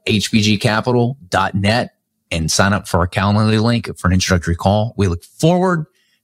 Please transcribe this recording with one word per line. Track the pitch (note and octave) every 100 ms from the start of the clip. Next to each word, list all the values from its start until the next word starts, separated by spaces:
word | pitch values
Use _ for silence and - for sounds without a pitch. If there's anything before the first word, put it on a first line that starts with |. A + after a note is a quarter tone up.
| -
H | G#2+ -
P | A2+
G | G#2+ G#2
capital | A#2 G#2+ G#2+ B2 A#2 C3+ F2+
dot | F#2 F#2+ G2+
net, | G2 A#2 - - _ _ _
and | E2+ D#2+
sign | - G2
up | G2+ -
for | F2+
our | E2+
Calendly | - G2+ G#2 A2 A2
link | A2+ A#2+ F#2+ D#2
for | F2+
an |
introductory | F#2 - F2+ E2 E2+
call. | G2 G#2 A2 A2
We | G2+
look | E2+
forward | - - D#3+ F3+ F#3 E3+ D3+ _ _ _